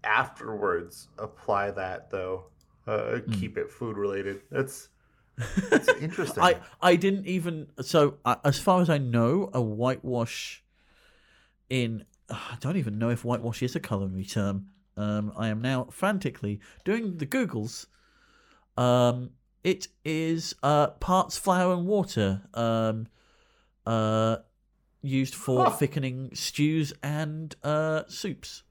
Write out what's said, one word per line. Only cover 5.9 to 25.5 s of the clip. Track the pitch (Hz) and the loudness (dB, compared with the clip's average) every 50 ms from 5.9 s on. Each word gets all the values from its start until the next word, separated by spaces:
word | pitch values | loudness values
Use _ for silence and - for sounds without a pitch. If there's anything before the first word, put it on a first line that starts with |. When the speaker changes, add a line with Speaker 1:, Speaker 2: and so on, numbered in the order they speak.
| 494 - | 2 2
Speaker 1:
interesting. | 147 160 180 - 175 - - - 165 | 0 -6 -4 -4 -4 -4 2 4 6
Speaker 2:
I, | 180 170 - - - - _ - | 6 6 4 -2 -18 -12 _ 6
I | 180 180 | 6 6
didn't | 170 180 196 196 196 - | 6 6 2 2 2 -2
even, | - 185 185 160 175 165 156 147 - _ - | -2 -4 -2 -2 -4 -6 -6 -10 -12 _ -10
so, | 131 - - 165 147 143 - - _ | -8 2 6 6 6 6 4 0 _
uh, | 120 123 - - | 0 0 4 4
as | 143 143 - | 2 2 4
far | - - 185 180 | 4 4 6 6
as | 180 160 | 6 4
I | 160 147 | 4 2
know, | 135 123 117 120 117 117 147 190 196 196 - | 2 2 4 4 4 4 4 2 0 0 0
a | 131 120 | 0 0
whitewash | 110 104 107 120 127 131 123 - 131 123 120 113 113 - - - - - - _ _ _ _ _ _ _ _ _ _ _ _ _ _ _ _ _ _ _ _ _ _ | 0 0 0 0 0 0 0 -4 -4 -2 -2 -2 -2 -4 -10 -10 -10 -12 -16 _ _ _ _ _ _ _ _ _ _ _ _ _ _ _ _ _ _ _ _ _ _
in, | 127 131 120 117 113 107 107 _ _ | -2 0 0 0 -4 -6 -10 _ _
<sighs> | _ _ _ | _ _ _
I | 123 - - - 120 117 | -12 -10 -10 -12 -12 -6
don't | - 139 175 | -4 -2 -2
even | 196 139 117 104 104 | 0 -2 -2 -2 0
know | 117 117 | 0 0
if | 120 117 - | 0 0 0
whitewash | 120 120 120 120 117 110 - 127 | -2 -2 0 -2 -4 -4 -2 -4
is | 120 - | -2 -2
a | 120 | -4
culinary | - - 113 101 98 95 92 92 95 | -4 -2 -2 -2 -2 -2 -4 -6 -6
term. | - - 113 101 101 98 98 98 - _ _ _ _ _ | -4 -2 -2 0 0 -2 -4 -6 -8 _ _ _ _ _
Um, | - 104 104 104 107 104 107 - | -6 -4 -2 -2 -2 -4 -4 -4
I | - 110 | -4 -4
am | 113 107 110 117 | -2 -2 -2 -2
now | 127 135 127 123 - | -2 -2 -2 -4 -6
frantically | - - - 196 214 190 - 143 - - - 104 104 104 - - - - _ | -6 -2 -2 0 0 0 -2 -4 -6 -4 -6 -6 -6 -6 -10 -18 -20 -8 _
doing | - 208 233 226 208 175 | -2 -2 0 -2 -4 -4
the | 165 143 | -6 -6
Googles. | - - 262 254 170 135 113 107 117 - - - _ _ _ _ _ _ _ _ _ _ _ _ _ _ _ _ _ _ | -2 0 0 0 0 -2 -4 -6 -6 -8 -12 -16 _ _ _ _ _ _ _ _ _ _ _ _ _ _ _ _ _ _
Um, | - 123 123 123 123 123 123 120 123 123 123 - _ _ _ _ _ _ | 0 2 4 6 6 6 4 2 0 -6 -10 -14 _ _ _ _ _ _
it | 180 190 190 - - _ _ _ | 0 0 0 -4 -16 _ _ _
is, | 151 160 156 160 160 165 165 165 - - _ | -4 -2 -2 0 0 0 -2 -2 -6 -8 _
uh, | - 139 151 147 147 - | 2 4 4 4 4 2
parts | - - - - 180 190 180 - - - | 0 -6 -2 2 2 2 2 0 -4 -4
flour | - 196 180 180 180 180 180 | 0 2 2 4 4 2 2
and | 175 175 | 0 0
water, | 185 214 202 185 196 - - 104 98 95 98 - - - | 0 2 0 0 0 0 0 2 2 0 -2 -4 -8 -4
um, | 113 117 117 113 113 113 110 110 110 110 110 _ _ _ _ _ _ _ _ _ _ _ _ _ _ _ | -2 0 0 2 2 2 0 0 -2 -6 -10 _ _ _ _ _ _ _ _ _ _ _ _ _ _ _
uh, | 113 113 110 110 110 110 110 110 113 113 113 - _ _ _ _ _ _ _ _ _ _ _ | -2 0 2 2 2 2 2 2 2 0 -2 -4 _ _ _ _ _ _ _ _ _ _ _
used | - 139 131 135 135 131 - | -6 -2 0 0 0 0 -4
for | - - - | -8 -2 0